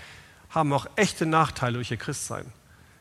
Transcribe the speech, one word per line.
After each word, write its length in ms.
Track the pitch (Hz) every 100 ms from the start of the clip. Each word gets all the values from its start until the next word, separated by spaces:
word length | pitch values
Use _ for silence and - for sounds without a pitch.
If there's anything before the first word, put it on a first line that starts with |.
| - - - - -
haben 200 | 160 147
auch 140 | 139 - -
echte 300 | 202 - 165
Nachteile 480 | 160 151 - 123
durch 160 | 120 113
ihr 80 | 113
Christsein. 480 | - 143 - 101 - - - - - -